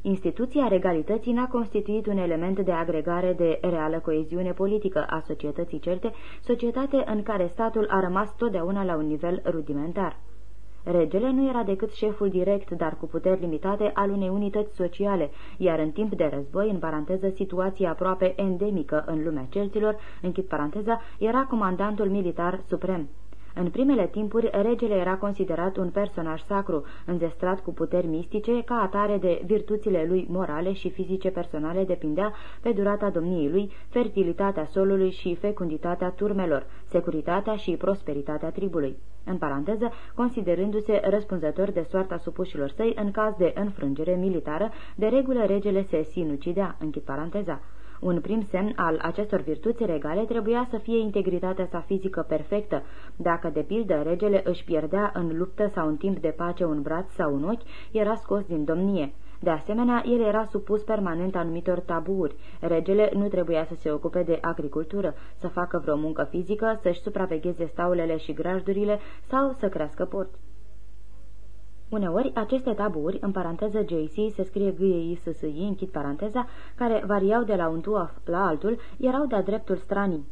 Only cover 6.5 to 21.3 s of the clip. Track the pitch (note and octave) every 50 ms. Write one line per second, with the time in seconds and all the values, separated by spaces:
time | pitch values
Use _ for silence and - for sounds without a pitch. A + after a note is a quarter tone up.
6.5 | A#3+ A#3 A#3+ A#3 A3+ B3+ C4+ C#4 C#4 C4+ - - G#3+ G#3+ G3+ A3 G#3+ G3 F3+ F3
7.5 | - - A3+ A3+ A3 A3+ G#3 G#3 G3 G3 F#3+ F3+ F3+ G3 G#3+ G#3 - - A#3+ A#3
8.5 | F#3+ F3+ E3 F3+ G3 G3 G3 F#3 E3+ D#3 D#3 D3+ D3+ C#3+ - E3+ F3+ - - -
9.5 | E3 D#3+ D3 - C#3+ C#3+ D3 E3+ F3 G3+ F#3+ D#3+ - - - - - - - -
10.5 | - - - - - - - - F3 F3 E3 D#3 F3 G3 A#3 C4 C4 C4 C4+ C4+
11.5 | B3 A#3+ - F#3+ G3 F#3+ G#3+ G#3 - - A3 G#3+ G#3 - G#3 G3 F#3 F#3 F3+ G3
12.5 | G3+ G3 - - F3 E3 E3+ D#3+ D#3 - - D#3 - E3 - F#3 F#3 F3 E3+ E3+
13.5 | D#3 D3 - F#3+ G3+ G3+ G#3 G3+ - G3+ G3+ G3+ G3 G3+ G3 F#3 F#3+ G3+ G#3 G3
14.5 | G3 G#3 G#3 G#3 - - F3+ E3+ - - G3+ G3+ G3+ F3+ D#3 C#3+ - - - -
15.5 | - - F#3 F3 D#3+ D#3 D#3 D#3 D3+ - A3 G#3+ G3 E3 E3 D3 C#3 C#3+ C#3+ C#3
16.5 | D#3+ F#3+ G3+ A3 G3+ F3 D#3 D#3+ D#3 D3+ D3+ D3 F#3 F#3+ F#3+ F#3+ F#3+ - G3 F#3
17.5 | F3 F#3 F#3 G3 F#3+ F#3+ F#3+ E3+ D#3+ - F3+ F#3 F#3 F#3 F#3+ F#3 F#3 - G3 F#3+
18.5 | F3+ E3+ G3+ G#3 G3+ F3 D3 - D#3 D3+ D3+ - E3 D#3 D3+ E3 D#3 C#3 C3 B2+
19.5 | - G3+ G3+ G3 G3+ A3 G#3+ G#3+ G#3+ G#3+ - - - - - F#3 F3+ G3 F#3+ -
20.5 | D#3+ D3+ D3 D3+ D#3 G#3 G#3 A3 A#3 A#3 - - - - G3+ A3